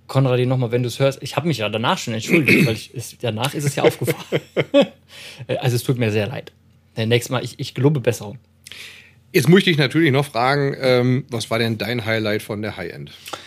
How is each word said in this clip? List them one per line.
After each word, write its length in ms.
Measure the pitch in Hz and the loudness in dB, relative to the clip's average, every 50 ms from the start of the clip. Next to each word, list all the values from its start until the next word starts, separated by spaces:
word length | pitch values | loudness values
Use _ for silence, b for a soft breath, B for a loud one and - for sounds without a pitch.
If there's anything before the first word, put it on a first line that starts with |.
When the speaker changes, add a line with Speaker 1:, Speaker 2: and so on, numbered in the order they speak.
| _ | _
Speaker 1:
Konradin, 420 | - - 135 135 127 127 123 123 127 | -2 0 2 2 4 4 2 2 2
nochmal, 220 | 131 131 127 110 | 2 0 0 0
wenn 100 | 120 123 | 0 0
du's 160 | 123 120 - - | 0 -2 -2 0
hörst, 240 | 135 135 131 - | 0 0 0 -2
ich 140 | 147 - - | -8 -6 -4
hab 80 | - 156 | -2 0
mich 140 | 170 139 110 | 0 0 0
ja 100 | 107 104 | -2 -2
danach 300 | 110 110 117 147 190 - | -2 0 0 0 0 0
schon 160 | - - 135 | -2 -4 -6
entschuldigt, 520 | 117 113 - 175 165 135 117 117 - - | -4 0 2 2 4 4 6 4 6 4
<clears throat> 0 | |
weil 80 | 117 113 | 4 2
ich, 160 | - - - - | -2 -6 -12 -12
es, 220 | 120 - - - - | -12 -12 -12 -10 -6
danach 340 | - 117 107 107 127 147 - | -4 -4 -2 -2 -2 -2 -2
ist 100 | 151 143 | -2 -4
es 120 | 143 - | -2 0
ja 60 | 147 | 2
aufgefallen. 600 | 131 160 - - 135 120 - - - - 196 151 - - - 180 - - | 2 2 2 2 -2 -2 -2 -4 -4 -4 -4 -4 -4 -4 -4 -4 -2 2
<laughs> 160 | - 285 247 - - _ _ B B B B B B B 127 | 4 4 4 4 0 _ _ B B B B B B B -8
Äh, 100 | B - | B -4
also 200 | - - 131 120 | -2 0 0 0
es 60 | 117 | 0
tut 160 | - - 127 117 | 0 -2 0 0
mir 120 | 117 107 | 0 0
sehr 160 | 104 110 104 | 0 0 -2
leid. 260 | 98 - 107 - - - _ _ _ _ _ _ _ - | -2 -4 -10 -12 -14 -18 _ _ _ _ _ _ _ -6
Äh, 80 | 120 110 | -4 0
nächstes 240 | 113 120 120 - - | 2 2 2 0 0
Mal, 140 | 127 120 123 | -4 -4 -4
ich, 100 | 120 - - | -6 -8 -10
ich 160 | 135 - - | -10 -8 -2
gelobe 260 | - 123 147 156 139 | 2 2 2 2 2
Besserung. 380 | 113 123 113 - 110 101 98 - _ _ _ _ - B B B B B B B B B B B B _ | 0 0 -2 -2 -4 -12 -14 -16 _ _ _ _ -20 B B B B B B B B B B B B _
Speaker 2:
Jetzt 160 | - 175 120 156 | 0 2 4 4
muss 100 | 175 202 | 4 4
ich 40 | 190 | 4
dich 120 | 190 165 143 | 2 2 2
natürlich 320 | 143 120 147 156 165 147 | 2 2 2 2 2 4
noch 140 | 123 143 139 | 4 2 0
fragen, 480 | - - 113 123 131 143 143 139 139 139 - | 0 -2 0 0 2 2 2 0 -2 -2 0
ähm, 440 | 131 127 127 123 123 127 127 123 - - | 2 2 4 4 4 2 2 0 -2 -4
was 200 | 120 110 - - | -6 -8 -4 -2
war 80 | 113 113 | -2 0
denn 180 | 117 113 113 104 | 0 0 -2 -2
dein 260 | - 110 123 120 104 | -4 -4 -4 -4 -2
Highlight 360 | 113 113 110 110 104 107 107 | -2 -2 0 0 0 -2 -2
von 200 | - - 110 101 | -4 -6 -6 -6
der 140 | 107 104 - | -6 -6 -8
High-End? 340 | - 87 - - 71 71 - - B B B B B B | -8 -10 -10 -10 -12 -14 -16 -18 B B B B B B